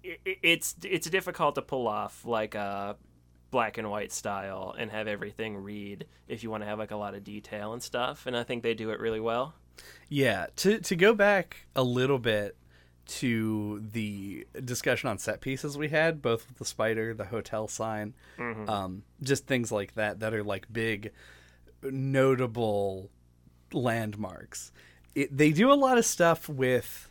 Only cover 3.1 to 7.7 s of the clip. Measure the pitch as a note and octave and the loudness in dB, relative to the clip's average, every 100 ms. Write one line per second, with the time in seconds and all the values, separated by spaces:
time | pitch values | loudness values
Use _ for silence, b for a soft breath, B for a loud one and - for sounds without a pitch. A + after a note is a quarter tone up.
3.1 | _ _ _ _ B2+ A2 A2+ G#2+ G2+ G2+ | _ _ _ _ 0 0 -2 -4 -4 -6
4.1 | - G#2+ G2 G2 F#2+ F#2+ - A2 G#2+ G#2+ | -6 -4 -4 -6 -8 -8 -6 -6 -4 -4
5.1 | G#2 G2+ - A2 D3 C#3+ G#2 G2+ G2+ - | -4 -6 -6 -6 -6 -10 -10 -10 -12 -14
6.1 | b - A#2+ A2+ A2 G#2 G#2+ G#2+ G#2+ G#2 | b -12 -10 -6 -6 -4 -6 -6 -6 -6
7.1 | G2 G2+ G#2 - G#2+ G#2 | -8 -12 -14 -10 -8 -8